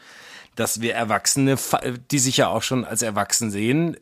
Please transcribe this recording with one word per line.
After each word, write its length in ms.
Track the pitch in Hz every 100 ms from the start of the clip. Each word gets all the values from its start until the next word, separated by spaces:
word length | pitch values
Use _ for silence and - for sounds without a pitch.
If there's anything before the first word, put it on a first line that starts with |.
| - - - - - -
dass 240 | 113 110
wir 140 | 117
Erwachsene, 640 | 113 113 101 - - 135 135
fa-, 240 | - - 131 123 -
die 80 | 147
sich 200 | 131 131
ja 100 | 110
auch 140 | 107
schon 220 | - 131
als 180 | 78 110
erwachsen 500 | 117 104 101 - 113
sehen, 420 | 101 110 143 170 -